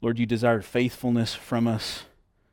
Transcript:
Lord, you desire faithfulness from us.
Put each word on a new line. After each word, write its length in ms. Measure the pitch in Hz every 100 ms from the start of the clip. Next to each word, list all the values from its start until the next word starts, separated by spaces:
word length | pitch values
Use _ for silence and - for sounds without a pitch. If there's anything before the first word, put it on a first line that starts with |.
Lord, 200 | 117 117
you 60 | 113
desire 340 | 117 120 113
faithfulness 720 | - 120 123 - 123 120 113
from 320 | - - 120 117
us. 380 | 113 - - - _ _ _ _